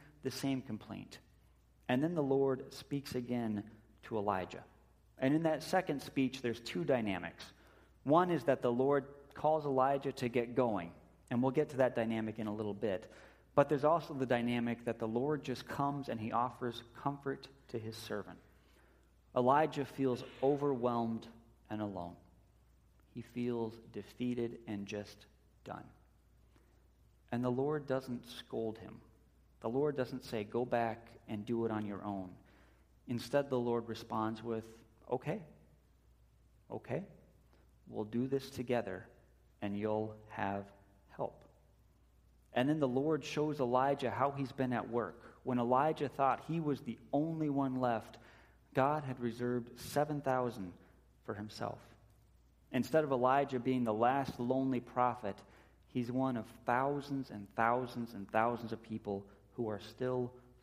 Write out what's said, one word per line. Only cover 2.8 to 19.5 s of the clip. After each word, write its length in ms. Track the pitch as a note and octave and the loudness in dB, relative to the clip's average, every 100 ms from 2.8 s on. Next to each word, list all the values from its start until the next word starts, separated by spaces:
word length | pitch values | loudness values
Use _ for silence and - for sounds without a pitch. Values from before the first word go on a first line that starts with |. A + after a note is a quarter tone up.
| - C#3+ C3+ | -6 -6 -4
again 500 | B2+ A#2+ B2 A2+ G#2 G2+ - - - | -6 -2 -2 0 -2 -4 -12 -20 -20
to 140 | - A2+ | -6 -2
Elijah. 440 | G2+ F#2+ F2+ F2+ - - - _ _ - | 0 0 -2 -8 -16 -20 -20 _ _ -2
And 160 | C3 | 2
in 100 | D3+ | 4
that 180 | E3 D3+ | 4 0
second 400 | - F#3 F3 C#3+ | 2 2 2 -2
speech, 400 | - - C3 - | -2 2 2 2
there's 180 | A#2+ A2+ | -2 -2
two 240 | - F3+ | -4 -2
dynamics. 600 | D3+ C3 G#2+ F2+ F2 - - - - - - _ | 2 2 2 -2 -4 -10 -16 -18 -20 -20 -20 _
One 260 | C3 D#3 F3+ | 4 6 6
is 140 | D#3+ | 4
that 180 | C3+ B2+ | 4 4
the 100 | B2 | 4
Lord 340 | A#2+ C3 C#3+ C#3 - - | 4 4 4 2 -8 -18
calls 300 | - D3+ D#3 | -2 2 2
Elijah 480 | D3 C3 C3 C#3+ C3+ | 2 4 4 4 0
to 160 | B2+ B2 | -2 0
get 260 | B2 A#2+ | 0 0
going, 380 | B2 B2 G2+ E2+ - - - - | 2 2 2 -4 -10 -20 -18 -4
and 120 | A#2+ | 2
we'll 100 | C3 | 4
get 180 | C3 D3+ | 4 2
to 80 | B2+ | 4
that 180 | B2+ B2 | 4 4
dynamic 420 | A2+ A2+ A2 A2 | 0 0 -2 -4
in 80 | G#2+ | -4
a 80 | |
little 200 | G#2+ G#2+ | -2 -4
bit. 360 | G2 A2+ F#2 - - - - - | -2 0 -2 -4 -18 -20 -20 0
But 140 | - C#3+ | 4 6
there's 160 | D3 | 6
also 280 | D3 E3 - | 4 4 0
the 120 | C#3 B2+ | -2 2
dynamic 580 | B2 A#2+ A#2+ A#2+ A#2 | 2 2 0 0 -2
that 140 | - A2+ | -4 -2
the 100 | A2+ | -2
Lord 360 | A2+ C#3 D3+ | 0 0 -2
just 220 | C#3 B2 - | -4 -8 -6
comes 400 | - C#3 C#3+ C3 | -2 -2 -2 -4
and 120 | A2+ | -4
he 120 | A2 | -2
offers 500 | A2+ B2 - B2 A#2 - - | 0 -2 -2 -6 -6 -12 -6
comfort 460 | C#3 C#3+ C#3 C3+ - - - | -4 -4 -4 -6 -8 -20 -10
to 100 | A#2 | -8
his 180 | A2 A2 | -8 -10
servant. 420 | - G#2 F#2 F2+ - - _ - - _ _ _ _ C3 | -6 -6 -6 -12 -20 -20 _ -20 -20 _ _ _ _ 2
Elijah 480 | B2 | 6